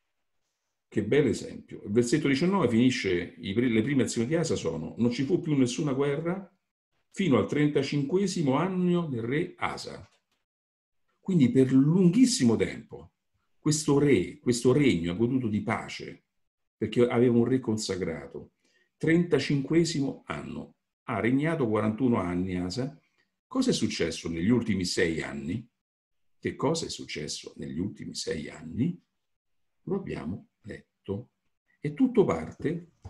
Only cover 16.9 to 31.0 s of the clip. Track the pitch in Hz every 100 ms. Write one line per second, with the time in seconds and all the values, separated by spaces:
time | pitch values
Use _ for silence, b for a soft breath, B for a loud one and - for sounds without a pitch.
16.9 | 120 120 120 123 117 117 127 113 107 -
17.9 | 92 87 73 71 73 - _ _ _ _
18.9 | - 151 170 175 139 - 143 131 165 160
19.9 | 147 135 - - 76 - 78 80 _ _
20.9 | _ - 104 113 135 160 156 113 107 110
21.9 | 110 131 113 90 90 92 90 90 123 147
22.9 | b b b b _ _ 262 247 - 107
23.9 | - 82 - 82 82 95 120 107 95 87
24.9 | - 85 76 67 69 73 110 - _ _
25.9 | _ _ _ _ _ 92 - 135 165 -
26.9 | - 65 76 71 - - - 71 73 104
27.9 | - - - 80 80 69 - 78 92 165
28.9 | 170 _ _ _ _ _ _ _ _ -
29.9 | 196 - - 73 - - _ - - _
30.9 | _